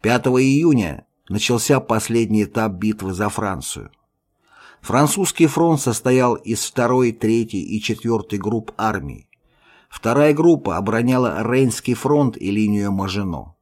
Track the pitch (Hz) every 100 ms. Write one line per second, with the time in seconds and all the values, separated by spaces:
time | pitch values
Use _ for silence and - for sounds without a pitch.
0 | 107 120 135 127 135 139 165 139 90 65
1 | - _ _ 104 - 120 - 139 - 110
2 | - 117 113 107 104 - 110 92 107 107
3 | 95 90 104 - 107 92 69 - 50 _
4 | _ _ _ _ _ _ - - - 110
5 | 147 165 185 - 160 139 170 156 - 113
6 | - 127 123 117 - 110 - - 120 127
7 | 123 110 110 113 113 98 - 107 107 110
8 | 117 113 104 104 95 113 110 - 110 107
9 | - - _ _ _ _ _ _ _ -
10 | 113 123 147 147 170 151 - 85 98 113
11 | 120 127 123 80 110 127 135 110 - 120
12 | 131 147 135 110 95 101 107 104 101 98
13 | 95 95 98 78 60 -